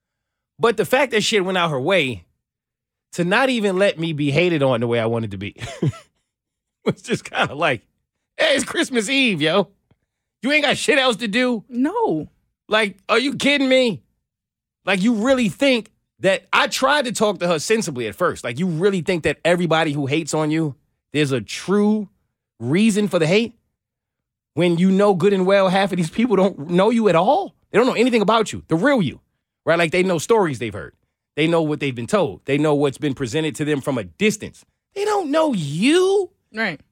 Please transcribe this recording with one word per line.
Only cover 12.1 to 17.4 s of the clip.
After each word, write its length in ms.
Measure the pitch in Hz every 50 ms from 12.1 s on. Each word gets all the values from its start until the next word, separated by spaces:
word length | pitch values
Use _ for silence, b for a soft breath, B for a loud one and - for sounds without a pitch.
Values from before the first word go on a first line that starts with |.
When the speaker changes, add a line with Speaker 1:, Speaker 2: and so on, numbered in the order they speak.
| 175 156 143 - _ _ _ _ _ _ _ -
Speaker 1:
Like, 300 | 202 214 220 202 185 - _ -
are 100 | 202 233
you 180 | 254 285 254
kidding 320 | - - 277 285 285 277 262
me? 340 | 262 262 254 233 180 123 - _ _ _ _ _ _ _ _ _ _ _ _ _ _ _ _
Like, 180 | 180 202 190 185
you 120 | 240 240
really 340 | 208 208 262 269 254 240 190
think 420 | - - 277 285 254 226 208 - _ _ _ _ _ _
that, 260 | - 185 190 - - _ -
I 140 | 214 285 240
tried 360 | - - 262 262 294 302 254
to 80 | 247 190
talk 260 | - 220 208 196 156